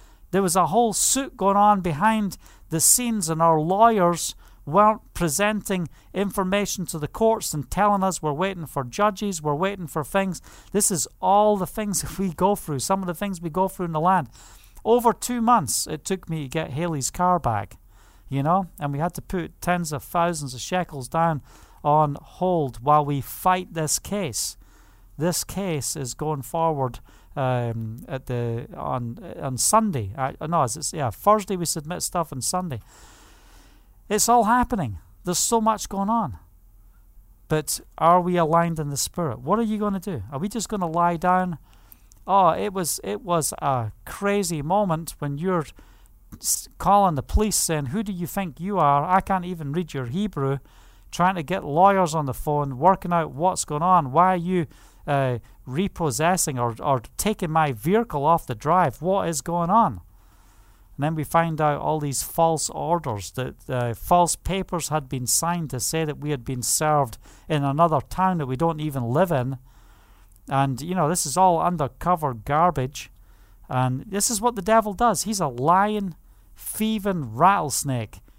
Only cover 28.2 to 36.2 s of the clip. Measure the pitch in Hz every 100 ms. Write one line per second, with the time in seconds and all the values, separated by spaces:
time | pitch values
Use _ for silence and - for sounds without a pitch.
28.2 | - 123 120 117 - 170 147 131 117 147
29.2 | 180 - 143 127 - 220 220 143 98 117
30.2 | 135 160 156 170 127 - 147 165 123 -
31.2 | 202 214 190 185 165 165 147 175 - 180
32.2 | 160 131 - 185 185 117 - - - -
33.2 | - - - - - - _ - - 208
34.2 | - 240 208 247 240 214 131 92 - -
35.2 | 180 175 - 233 220 214 - 196 196 233